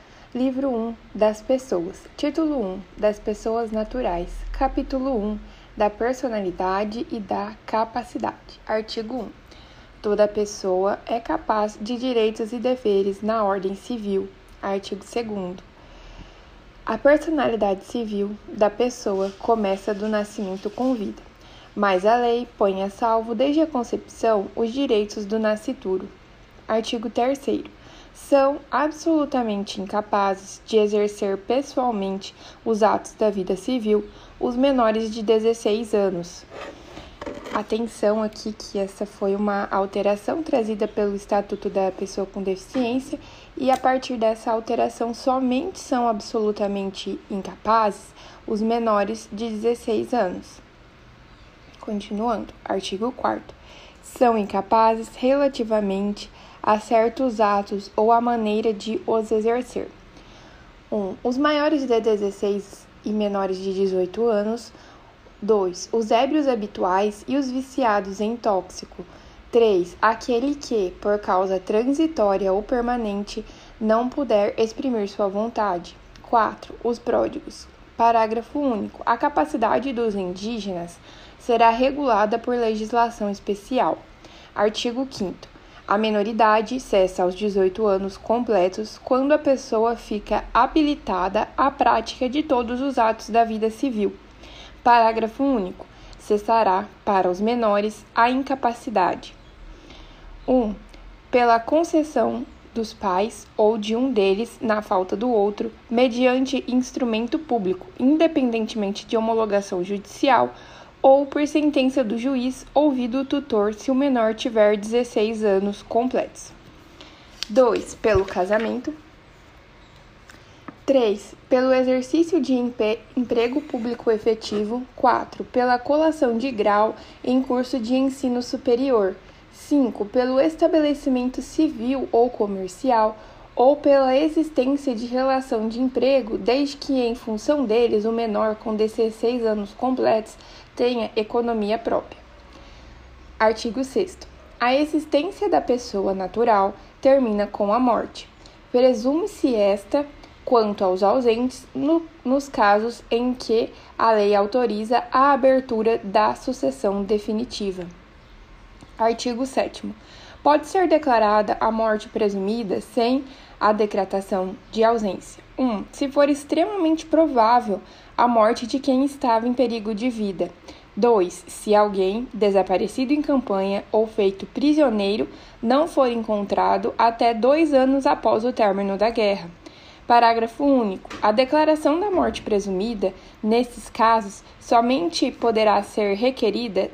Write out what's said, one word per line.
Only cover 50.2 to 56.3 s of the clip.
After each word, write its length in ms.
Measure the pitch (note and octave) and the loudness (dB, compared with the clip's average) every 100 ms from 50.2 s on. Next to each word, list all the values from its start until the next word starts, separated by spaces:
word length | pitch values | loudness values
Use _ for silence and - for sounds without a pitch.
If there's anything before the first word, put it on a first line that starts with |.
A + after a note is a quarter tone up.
| F#3 F3+ - - - - - - - - - - - - - - | -2 -4 -12 -20 -20 -20 -20 -20 -20 -20 -20 -20 -20 -20 -20 -16
Continuando, 720 | - G#3 - G#3 A#3 G#3+ A#3 - | -8 -8 -6 -4 -2 -4 -6 -12
artigo 480 | - G3 - F#3+ A#3+ | -6 -6 -6 -6 -6
quarto. 420 | - G#3+ - - - - - - - | -4 -4 -4 -8 -20 -20 -20 -20 -20
São 340 | - - B3 A3+ | -14 2 2 2
incapazes 720 | G3+ G3 G3 A3+ A3+ A3+ A3+ - | 0 -4 2 4 4 4 -4 -2
relativamente 1120 | B3+ C#4 C#4 C4+ A3 G#3+ G3+ F#3+ G3+ G3+ - | 0 2 2 0 -2 0 0 -2 -2 -4 -10